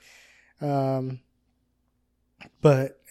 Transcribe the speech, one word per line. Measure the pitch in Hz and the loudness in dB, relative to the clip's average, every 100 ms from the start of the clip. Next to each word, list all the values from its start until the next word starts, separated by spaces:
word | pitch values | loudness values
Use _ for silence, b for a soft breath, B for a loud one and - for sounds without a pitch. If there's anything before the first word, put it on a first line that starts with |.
| b b b b b - | b b b b b -10
Um, | 147 139 135 131 131 127 _ _ _ _ _ _ _ _ _ _ _ - - _ | -4 -2 0 -2 -6 -10 _ _ _ _ _ _ _ _ _ _ _ -20 -20 _
but | 156 135 135 - - | 2 4 0 -8 -20